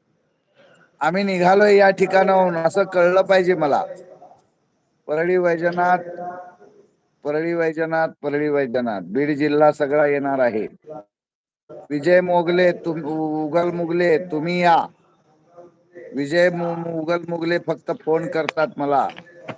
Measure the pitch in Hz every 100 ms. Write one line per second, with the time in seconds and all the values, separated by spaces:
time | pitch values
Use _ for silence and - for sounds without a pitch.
0 | _ _ _ _ _ _ _ _ _ _
1 | 151 185 202 185 180 202 208 202 196 190
2 | 190 190 190 190 185 165 165 196 190 180
3 | 175 190 190 190 180 170 147 113 - -
4 | - - - - _ _ _ _ _ _
5 | - 151 175 185 175 170 175 175 180 180
6 | - - 180 180 - - - _ _ _
7 | _ _ 143 151 165 170 160 156 160 160
8 | 160 - 143 143 151 143 131 123 120 101
9 | 87 120 147 143 147 147 151 147 143 151
10 | 147 143 139 135 123 107 95 - - -
11 | - _ _ _ _ _ _ - - 143
12 | 156 180 180 175 165 175 180 175 170 160
13 | 151 156 156 156 156 165 175 170 165 175
14 | 175 156 180 156 165 180 175 160 104 -
15 | _ _ _ _ _ 175 - _ _ -
16 | - 135 143 170 180 170 170 170 170 160
17 | 156 175 170 170 165 175 - 160 - 135
18 | 151 160 170 160 147 160 151 147 143 139
19 | 98 - - - -